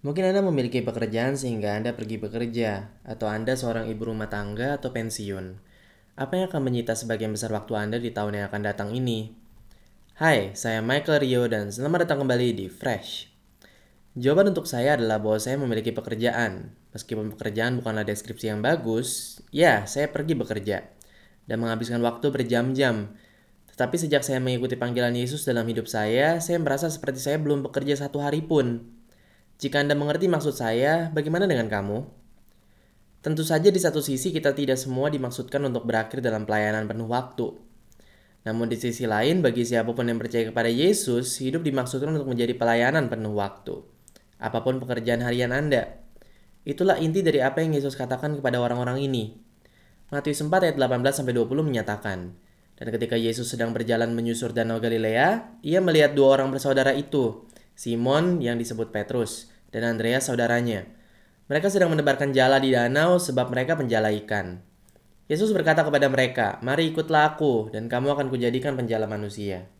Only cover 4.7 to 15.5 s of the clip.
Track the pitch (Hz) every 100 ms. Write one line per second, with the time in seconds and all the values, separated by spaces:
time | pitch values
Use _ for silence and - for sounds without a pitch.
4.7 | 143 131 127 113 107 104 95 92 98 _
5.7 | - - _ _ - 135 185 185 160 131
6.7 | 123 117 113 117 110 110 104 110 107 -
7.7 | 110 104 117 117 - 104 104 101 104 104
8.7 | 101 101 120 127 113 110 - - - -
9.7 | - - - - - 160 135 95 95 120
10.7 | 110 113 139 147 151 135 123 120 110 104
11.7 | 104 139 175 170 143 135 120 123 101 95
12.7 | - - 104 - - - _ _ _ -
13.7 | _ _ _ _ - 127 156 196 165 -
14.7 | 120 131 143 113 110 107 107 117